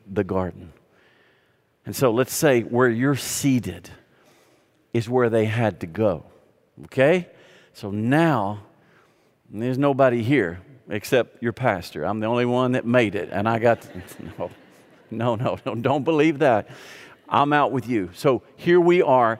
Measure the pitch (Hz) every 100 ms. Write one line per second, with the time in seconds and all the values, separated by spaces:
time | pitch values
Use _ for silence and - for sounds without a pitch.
0 | - 98 95 95 92 92 87 - _ _
1 | _ _ _ _ _ _ _ _ - -
2 | 131 113 131 - 156 123 98 120 127 113
3 | 135 135 - - 143 127 90 90 - -
4 | _ _ _ _ _ _ _ _ _ 117
5 | 110 127 120 113 110 113 110 90 87 82
6 | 110 82 - _ _ _ _ - - -
7 | 135 180 175 - - - _ - 101 104
8 | 113 147 165 127 101 104 - _ _ _
9 | _ _ _ _ _ 101 123 127 143 135
10 | 135 120 110 143 87 90 - - - 107
11 | - 131 110 - 117 - 127 95 85 80
12 | 78 110 107 120 123 123 127 127 117 123
13 | 107 92 82 98 107 117 117 110 - 90
14 | 90 - - - 87 - - _ _ _
15 | _ 110 120 110 123 92 135 113 123 143
16 | 131 156 160 139 151 107 - - - -
17 | - - - 113 143 147 135 127 117 117
18 | 90 - 147 117 - - 160 175 175 180
19 | 143 127 113 110